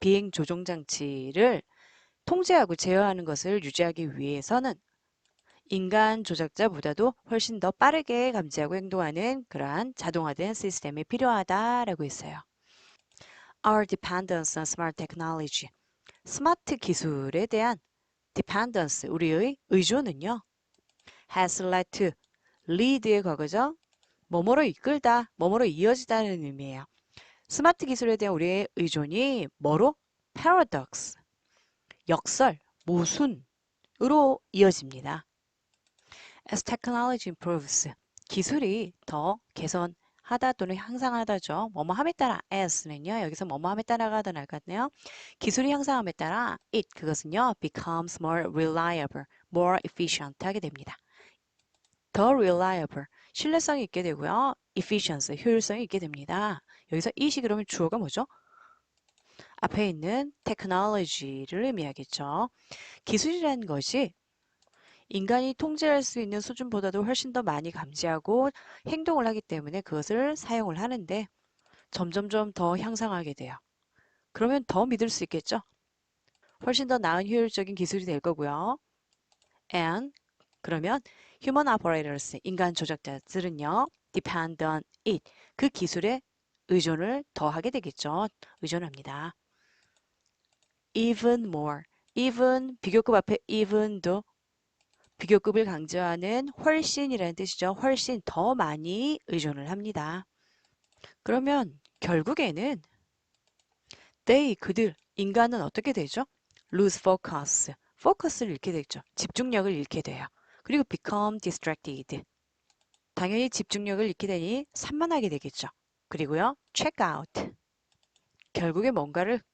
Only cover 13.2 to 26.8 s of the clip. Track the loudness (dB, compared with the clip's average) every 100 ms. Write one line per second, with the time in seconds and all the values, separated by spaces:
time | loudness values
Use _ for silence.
13.2 | -20 -20 -20 -2 2 4 2 -4 -4 -6
14.2 | -2 -2 -2 -4 -6 -4 -4 -6 -12 -6
15.2 | -6 -4 -4 -6 -8 _ _ _ -20 _
16.2 | -12 0 2 2 -2 -4 0 -2 0 -4
17.2 | -2 -2 0 2 2 0 _ _ _ _
18.2 | _ -6 -2 0 0 0 0 -2 -4 0
19.2 | 2 4 2 -2 2 4 4 2 0 -6
20.2 | -6 -6 _ _ _ _ _ _ -20 -20
21.2 | -6 0 2 2 0 0 0 0 0 -2
22.2 | _ _ _ _ -4 2 4 4 4 4
23.2 | 2 -2 0 0 0 -2 _ _ _ _
24.2 | -2 0 6 6 4 2 0 2 4 4
25.2 | 2 0 2 4 2 4 2 2 2 0
26.2 | 0 -2 -6 -8 -10 -12